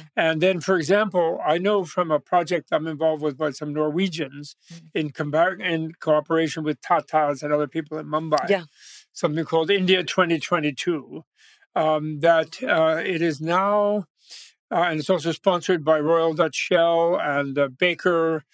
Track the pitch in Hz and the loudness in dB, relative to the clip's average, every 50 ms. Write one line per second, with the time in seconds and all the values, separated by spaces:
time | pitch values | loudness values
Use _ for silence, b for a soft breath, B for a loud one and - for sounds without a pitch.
0 | 156 B B - 170 160 160 156 175 190 190 170 - 190 190 175 151 139 196 208 | -18 B B 0 0 2 2 2 2 2 2 2 0 0 0 2 2 2 2 2
1 | 220 196 175 180 170 160 180 - 180 160 160 175 185 202 208 202 180 151 - 180 | 2 2 0 0 0 0 0 -2 0 0 0 0 2 0 0 0 -2 -2 -2 -2
2 | 175 160 156 143 - - 185 175 165 165 180 156 - - 170 151 156 165 156 139 | 0 0 0 -2 0 2 2 2 2 2 -2 -4 -2 -2 -2 -2 -2 -2 -4 0
3 | 160 160 156 147 151 151 135 135 156 147 131 - 156 147 147 151 151 151 147 180 | 0 0 0 0 -2 -4 -2 -2 -4 -4 -4 -4 -8 -6 -2 -2 -2 0 0 0
4 | 196 185 156 165 147 131 139 143 147 - - _ B B 170 165 160 156 B 165 | -2 -2 -2 -6 -8 -8 -10 -14 -16 -16 -20 _ B B -20 -20 -12 -6 B -4
5 | 151 147 - - 151 147 143 160 170 185 185 - - 180 165 160 160 156 170 - | -4 -4 -4 -6 -4 0 2 2 2 2 0 -4 -4 -2 -2 -2 -4 -6 -8 -4
6 | - 160 151 151 151 - 160 165 165 147 - 165 151 156 147 - - - 175 156 | 0 2 2 2 2 0 0 2 0 0 -2 -4 -4 -4 -4 -4 -2 0 0 0
7 | - - - 156 151 147 143 131 151 147 147 151 151 135 - 165 151 151 156 156 | 0 0 0 0 2 0 -2 -2 -2 -2 0 0 0 -2 -4 -8 -8 -8 -8 -10
8 | 151 147 151 156 165 160 151 139 123 147 202 185 160 - B B B B B B | -8 -4 -4 -4 -2 0 -2 0 2 0 0 -2 -2 -8 B B B B B B
9 | B B - - - 156 147 165 156 - 165 165 160 160 202 196 185 180 190 185 | B B -8 -4 -2 -2 -2 -2 -2 0 0 0 2 2 0 0 2 2 2 2
10 | 165 - - 190 180 165 165 147 - - 180 165 147 147 135 - - 180 170 147 | 0 -2 0 2 2 2 2 -2 0 -2 -2 0 0 -2 -4 -4 -4 -2 -4 -4
11 | 120 - 151 160 - _ _ b b b b b b b - 170 156 156 156 151 | -6 -10 -14 -16 -16 _ _ b b b b b b b -2 0 2 2 2 0
12 | 151 156 151 143 156 165 165 165 156 160 - - 254 254 190 160 160 160 160 165 | 0 -4 -2 2 4 4 4 4 2 -2 -6 -6 -2 0 2 2 4 2 2 0
13 | 196 190 180 156 170 165 147 139 156 165 175 185 196 202 208 208 208 208 208 208 | -2 -2 -2 0 0 -2 -2 -2 -2 0 0 2 2 2 2 2 2 2 0 -2
14 | - _ _ B B B B B B B B B _ - - 170 175 175 156 156 | -4 _ _ B B B B B B B B B _ -4 -2 0 0 0 -2 -2
15 | 143 - 190 160 143 165 156 - - 196 180 170 - - 185 160 143 156 160 151 | 0 0 0 0 0 -4 -4 0 0 0 0 0 0 -2 -2 0 2 2 2 2
16 | 147 156 170 165 165 165 156 160 165 156 - - - - 185 170 165 170 170 165 | 2 2 2 2 2 0 0 0 0 0 -2 -4 -2 0 2 2 4 4 2 2
17 | 170 170 180 - - 151 143 143 143 139 135 143 143 131 127 - 180 180 165 - | 2 2 0 0 -2 -2 -2 -2 -2 -2 0 0 -2 -2 0 0 0 0 0 0
18 | - 185 170 165 165 165 160 156 - _ | 0 2 2 2 2 2 0 -2 -6 _